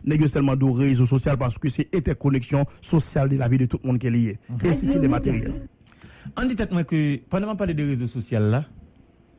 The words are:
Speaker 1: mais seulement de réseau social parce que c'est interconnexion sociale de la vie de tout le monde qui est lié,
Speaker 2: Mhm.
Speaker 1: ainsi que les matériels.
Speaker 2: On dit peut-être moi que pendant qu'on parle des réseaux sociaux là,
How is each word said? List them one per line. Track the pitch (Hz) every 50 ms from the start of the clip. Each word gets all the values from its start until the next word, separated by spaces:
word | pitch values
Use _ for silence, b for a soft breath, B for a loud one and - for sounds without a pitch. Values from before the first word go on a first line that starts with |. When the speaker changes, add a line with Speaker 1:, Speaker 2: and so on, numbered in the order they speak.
| -
Speaker 1:
mais | 143 151 151 156 143
seulement | - 151 139 139 131
de | 135 135
réseau | 135 123 120 139 139 131 120 127
social | 120 135 131 - 151 139
parce | 123 131 120 110 -
que | - 135
c'est | - - - -
interconnexion | - 185 135 - 143 - - 143 139 135 120 - 147 139 143 B B B
sociale | - - 170 160 - - - 147 139 139
de | 139
la | 135 127 120
vie | 127 135
de | 127
tout | 120 - -
le | - 131
monde | 123 117
qui | 123
est | 120
lié, | 117 120 117 110 98 - - -
Speaker 2:
Mhm. | 123 120 - 180
Speaker 1:
ainsi | 156 135 - 269
que | 277 -
les | 135 135
matériels. | 147 - - 131 123 113 - 139 - - - - - _ _ B B B B B B B B B -
Speaker 2:
On | - 240
dit | 254 254
peut-être | 196 220 170
moi | 185 175 160
que | - 175 156 151 147 143 131 - -
pendant | - 190 202 214
qu'on | 214
parle | 185 202 180 165
des | 147
réseaux | 147 143 139 120 123
sociaux | 113 - 127 104 - 120 107
là, | 107 107 110 135 151 - - - - - _ - - _ _ _ _ _ _